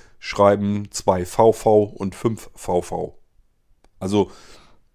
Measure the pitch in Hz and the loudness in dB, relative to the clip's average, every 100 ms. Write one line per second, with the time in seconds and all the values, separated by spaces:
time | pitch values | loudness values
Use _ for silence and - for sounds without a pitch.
0 | - _ - - 101 101 101 104 104 - | -20 _ -8 2 2 2 0 -4 -6 -6
1 | - 92 90 - 113 110 113 107 101 - | -2 -2 -2 2 4 4 4 4 2 -2
2 | 98 - 120 107 - - - 90 87 85 | -10 -6 -6 -6 -10 -14 -4 -4 -4 -8
3 | 78 - _ _ _ _ _ _ _ _ | -10 -12 _ _ _ _ _ _ _ _
4 | 95 104 92 - - - - _ _ | -2 0 0 -4 -20 -20 -20 _ _